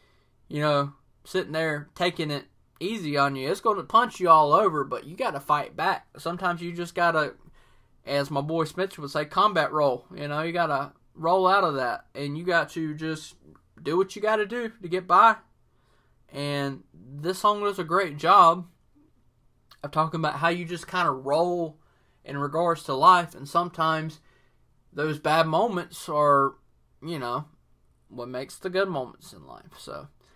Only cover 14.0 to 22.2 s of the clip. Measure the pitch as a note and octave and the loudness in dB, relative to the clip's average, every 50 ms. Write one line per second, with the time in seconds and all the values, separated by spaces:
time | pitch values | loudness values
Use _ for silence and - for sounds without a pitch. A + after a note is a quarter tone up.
14 | G3 F#3+ - G#3 G3+ G#3+ A3 G#3+ G#3 F#3+ A#3 B3 A#3 A3 - - F#3 E3 F3 F#3 | 0 -2 -4 -4 -2 0 0 0 0 -2 -4 -6 -6 -8 -10 -12 -8 -6 -6 -4
15 | F3+ F#3 F3 G3 E3+ - - - - _ _ _ _ _ _ _ _ _ _ _ | 0 4 6 6 8 6 4 2 -4 _ _ _ _ _ _ _ _ _ _ _
16 | _ _ _ _ _ _ - C#3 C#3+ C#3+ C#3+ C#3+ C#3 C#3 C3+ - - _ _ E2 | _ _ _ _ _ _ -10 -8 -6 -4 -4 -4 -4 -4 -6 -10 -14 _ _ -20
17 | F#2+ B2+ C#3 D3 D3+ F3+ F#3 - - G#3 G#3 G#3 G#3 G3+ F#3+ F#3+ E3 D#3 E3+ F#3+ | -20 -18 -14 -8 -6 -6 -4 0 2 0 2 0 -2 -4 -4 -4 -4 -2 -2 0
18 | G3 D#3+ C#3+ D3 D#3 E3+ G3 G3+ F3 E3 E3+ F3+ E3+ - _ _ _ _ _ _ | 0 -2 -4 -2 2 6 6 8 8 8 6 4 -2 -12 _ _ _ _ _ _
19 | _ _ _ _ _ _ _ _ _ _ _ _ _ _ _ _ - C#3 - D#3 | _ _ _ _ _ _ _ _ _ _ _ _ _ _ _ _ -14 -4 -2 -2
20 | D#3+ D#3 E3+ E3 D#3 D3 C3+ C3+ E3 E3+ E3+ F3 E3+ E3 F3+ E3 - - F#3+ F3+ | -2 -2 -2 -4 -4 -4 -2 0 0 0 0 -2 -4 -8 -10 -10 -10 -6 -2 0
21 | E3+ D#3 C3 C3 C3 C#3 C#3+ D#3+ F3 F3+ F3 F3 E3 D#3 D3+ _ _ _ _ _ | 0 0 0 -2 -2 0 2 2 2 2 0 -2 -4 -6 -8 _ _ _ _ _
22 | _ _ _ _ | _ _ _ _